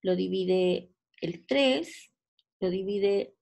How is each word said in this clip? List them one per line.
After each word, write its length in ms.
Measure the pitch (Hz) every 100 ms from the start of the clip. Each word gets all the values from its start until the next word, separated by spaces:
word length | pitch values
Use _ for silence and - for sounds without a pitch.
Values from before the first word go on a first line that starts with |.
lo 140 | 190 180
divide 760 | 185 190 180 185 180 180 - _ _ _
el 240 | 165 175 _
tres, 680 | 269 269 269 339 - - _ _ _ _ _
lo 100 | 190
divide 680 | 185 190 202 202 196 - _